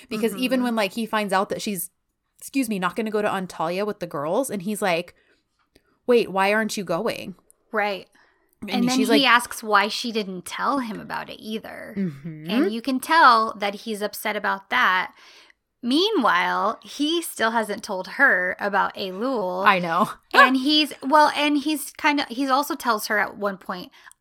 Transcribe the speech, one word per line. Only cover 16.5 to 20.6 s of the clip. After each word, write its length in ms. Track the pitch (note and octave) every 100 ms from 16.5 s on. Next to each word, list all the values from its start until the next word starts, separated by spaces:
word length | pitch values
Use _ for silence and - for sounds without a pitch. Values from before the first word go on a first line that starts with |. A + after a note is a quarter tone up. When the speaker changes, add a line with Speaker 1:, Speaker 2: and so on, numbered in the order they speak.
| F3+ G3+ -
Speaker 2:
he 400 | G3+ - G3 B3
still 280 | D#4+ - A3+
hasn't 320 | A#3 G#3 G#3
told 240 | - F#3 F#3
her 460 | - C4 F3+ F3+ -
about 360 | G3+ G3 F#3 -
Elul. 720 | F#3+ F#3 B3+ B3 F#3 F#3 G#3
Speaker 1:
I 140 | F#3
know. 320 | F3 E3+ A3 -
<laughs> 120 | _
Speaker 2:
And 220 | C4 C4
he's, 360 | C4